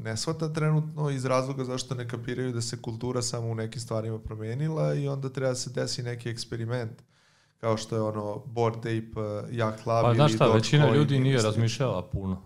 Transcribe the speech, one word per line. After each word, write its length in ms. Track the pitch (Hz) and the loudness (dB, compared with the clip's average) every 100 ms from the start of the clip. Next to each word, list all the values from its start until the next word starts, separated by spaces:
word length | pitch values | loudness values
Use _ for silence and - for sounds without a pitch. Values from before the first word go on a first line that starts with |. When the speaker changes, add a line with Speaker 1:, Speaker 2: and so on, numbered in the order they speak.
Speaker 1:
ne 140 | 113 110 | -6 -4
shvata 360 | - 160 160 | -4 -4 -4
trenutno 560 | 156 151 156 156 147 151 | 0 2 2 0 -2 -2
iz 160 | 135 127 | 0 2
razloga 380 | 127 131 139 | 2 0 -2
zašto 320 | 123 127 - 117 | -4 -4 -6 -8
ne 120 | 117 | -6
kapiraju 460 | - 117 123 127 | -6 -6 -4 -2
da 80 | 117 | -2
se 200 | 117 117 | -4 -6
kultura 400 | - 110 123 127 | -8 -6 -4 -2
samo 260 | 117 120 117 | -2 -4 -4
u 80 | 113 | -4
nekim 260 | 110 113 | -6 -6
stvarima 380 | 113 113 110 110 | -6 -4 -4 -6
promenila 760 | - 107 110 123 156 156 151 | -8 -8 -6 -4 -2 0 0
i 140 | 147 143 | 0 -2
onda 220 | 139 139 | -4 -6
treba 200 | - 131 | -2 -2
da 60 | 123 | -2
se 140 | - | -4
desi 340 | 135 131 - | -4 -4 -4
neki 260 | 120 120 117 | -6 -6 -6
eksperiment, 760 | 113 - 117 113 123 113 - _ _ _ _ _ _ | -8 -8 -6 -4 -4 -4 -10 _ _ _ _ _ _
kao 200 | 117 107 | 0 0
što 180 | - 113 | 0 -2
je, 60 | |
ono, 400 | 107 107 104 104 - | -2 -2 -6 -8 -6
Bored 340 | 117 113 117 | 2 2 2
Ape, 100 | 117 | -2
eh, 580 | 113 110 113 107 104 107 | -4 -4 -6 -4 -4 -6
Yacht 320 | 117 110 110 | -2 -2 -2
Club 180 | - 117 | 0 4
Speaker 2:
Pa, 60 | 117 | 6
Speaker 1:
ili 80 | 117 | 6
Speaker 2:
znaš 200 | 147 110 | 6 6
šta, 160 | 131 | 6
većina 340 | 110 110 147 143 | 6 6 6 8
Speaker 1:
Dogecoin 160 | 143 | 6
Speaker 2:
ljudi 140 | 127 139 | 4 4
Speaker 1:
ili 80 | |
Speaker 2:
nije 160 | 131 131 | 4 4
Speaker 1:
slično. 120 | 107 | 4
Speaker 2:
razmišljala 580 | 101 117 - 131 92 - | 4 2 2 0 0 -2
puno 320 | - 95 95 | -4 -2 -4